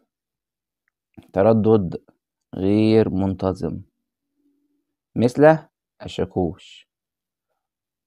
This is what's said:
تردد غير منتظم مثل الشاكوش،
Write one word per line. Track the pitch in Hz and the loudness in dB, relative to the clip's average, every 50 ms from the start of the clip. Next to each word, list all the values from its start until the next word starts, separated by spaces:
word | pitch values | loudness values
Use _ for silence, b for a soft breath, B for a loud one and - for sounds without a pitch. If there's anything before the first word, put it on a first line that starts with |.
| _ _ _ _ _ _ _ _ _ _ _ _ _ _ _ _ _ _ _ _ _ _ _ - - _ | _ _ _ _ _ _ _ _ _ _ _ _ _ _ _ _ _ _ _ _ _ _ _ -20 -18 _
تردد | - 92 98 110 113 110 98 110 113 107 95 85 - - _ _ _ _ _ _ _ _ _ _ - | -2 0 2 2 2 2 2 2 2 2 0 -2 -8 -12 _ _ _ _ _ _ _ _ _ _ -10
غير | - 92 98 104 107 110 110 110 110 107 - | -4 -2 0 0 2 2 2 2 2 2 0
منتظم | - 95 98 98 98 - 98 95 92 92 90 80 - 90 98 _ _ _ _ _ _ _ _ _ _ _ _ _ _ _ _ _ _ _ _ _ _ _ _ _ - | -2 -4 -4 -4 -4 -4 -4 -4 -4 -4 -6 -8 -8 -10 -14 _ _ _ _ _ _ _ _ _ _ _ _ _ _ _ _ _ _ _ _ _ _ _ _ _ -4
مثل | 107 110 123 - 135 143 156 160 156 - _ _ _ _ _ _ - - | -2 -2 -2 2 4 4 4 4 2 -2 _ _ _ _ _ _ -18 -18
الشاكوش، | - - - 90 90 - 92 90 80 - - - - - - _ _ _ _ _ _ _ _ _ _ _ _ _ _ _ _ _ _ _ _ _ _ _ _ _ | -12 -8 -8 -8 -6 -4 -4 -4 -4 -6 -10 -16 -20 -20 -20 _ _ _ _ _ _ _ _ _ _ _ _ _ _ _ _ _ _ _ _ _ _ _ _ _